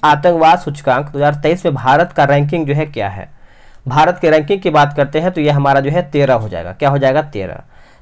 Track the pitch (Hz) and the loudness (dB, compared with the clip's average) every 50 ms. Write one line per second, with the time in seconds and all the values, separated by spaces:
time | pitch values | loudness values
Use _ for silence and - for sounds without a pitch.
0 | 151 151 147 147 156 180 170 165 160 160 175 185 - 151 143 - - 139 123 131 | 0 2 2 2 2 2 2 4 4 4 4 2 0 -6 -10 -4 -2 0 0 0
1 | 147 - - 139 143 147 147 147 - 151 175 185 - 170 143 117 113 127 139 156 | -2 -4 -4 -2 0 0 0 0 -2 -2 -2 -2 -2 -4 -4 -2 0 2 2 2
2 | 175 180 - 160 143 131 143 143 143 147 175 170 156 139 143 151 156 147 - 117 | 2 0 0 0 2 2 2 2 0 0 -2 -4 -2 -2 -2 -2 -4 -4 -6 -6
3 | 101 98 98 98 - - - - - - - - - - - - - 127 123 151 | -6 -6 -8 -10 -14 -16 -20 -20 -20 -20 -20 -20 -20 -20 -20 -16 -10 -2 0 2
4 | 160 175 175 - 180 156 156 156 147 147 202 190 190 180 151 147 143 147 147 147 | 2 2 2 0 0 2 2 2 2 0 -2 -2 -2 0 2 2 2 2 2 -2
5 | 139 139 - 156 165 185 180 160 147 147 143 143 139 139 135 139 135 143 151 175 | -2 -2 -2 -2 -2 -2 -2 0 0 0 2 2 2 2 2 2 0 0 -2 -2
6 | 175 - - 143 139 135 127 113 110 101 87 85 82 90 98 - 147 139 139 139 | -2 -2 0 0 2 2 2 0 -2 -4 -8 -10 -10 -10 -6 -2 0 0 0 2
7 | 139 131 131 147 147 147 - 101 92 85 - - - - - - - - _ _ | 2 2 2 0 -2 -4 -6 -10 -10 -10 -10 -14 -18 -20 -20 -20 -20 -20 _ _